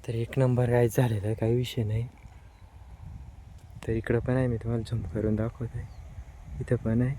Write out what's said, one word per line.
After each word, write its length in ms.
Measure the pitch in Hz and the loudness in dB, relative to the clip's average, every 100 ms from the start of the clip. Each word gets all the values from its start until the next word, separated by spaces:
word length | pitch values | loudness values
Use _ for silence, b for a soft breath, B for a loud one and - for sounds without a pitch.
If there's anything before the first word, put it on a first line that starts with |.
| - | -4
तर 80 | 113 | -2
एक 220 | 117 - | 0 4
नंबर 300 | 131 123 123 | 4 4 4
गाय 180 | 120 120 | 6 6
झालेला 380 | 123 123 110 101 | 6 4 2 0
आहे, 80 | 110 | 0
काही 200 | 110 120 | 2 2
विषय 280 | 127 - | 0 -2
नाही. 240 | 110 110 123 - - - - - - - - - - - - - - - - - - | 0 0 -2 -8 -20 -20 -20 -20 -20 -20 -20 -16 -14 -14 -16 -18 -18 -20 -18 -10 -2
तर 40 | |
इकडं 280 | 113 107 117 | -2 2 0
पण 160 | 110 127 | 2 2
आहे, 120 | 127 | 2
मी 100 | 117 | 0
तुम्हाला 260 | 113 117 | -2 -2
झूम 180 | 107 113 101 | -2 -4 -4
करून 220 | 110 107 107 | -2 0 2
दाखवत 400 | 113 - 117 - | 0 -4 -8 -8
आहे, 100 | - - - - - - - - | -10 -14 -16 -14 -16 -16 -12 -10
इथं 140 | - 117 | 0 0
पण 260 | 113 113 | 2 2
आहे 140 | 127 | 2